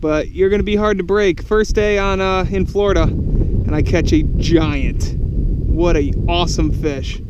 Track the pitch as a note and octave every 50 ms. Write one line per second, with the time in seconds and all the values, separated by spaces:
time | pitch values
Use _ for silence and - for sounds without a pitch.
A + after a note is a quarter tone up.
0 | - D#3 D3+ D3+ D3 - - D#3+ F#3 F#3+ G3 G#3 G3+ G3 G#3 G#3 G#3 G#3+ G#3+ G3
1 | F3+ F3 F#3+ G#3 G#3 G3 E3+ D3 - - G#3+ G#3+ G#3+ G#3 - G#3+ G#3+ G#3 G#3 G3+
2 | G3 G3 F#3+ F#3+ F#3+ F#3+ F#3+ F#3 F#3 F3+ F#3+ F#3+ F#3 - - G3 G3+ G3+ G3 E3+
3 | D#3+ - - - - - - - - - - - - - D3+ D3+ D3 - - F3
4 | D#3+ - - D#3 D3+ C#3 - - - - E3 E3 D#3+ D#3 D3 C#3+ C#3 - - -
5 | - - - - - - - - - - - - - - - D#3+ E3 F3 E3 D#3+
6 | C#3+ C#3 - - - - E3+ F3 F3 - D3+ D#3 D#3+ D3+ D3 - C#3+ D#3 C#3+ C3+
7 | B2+ - - - - -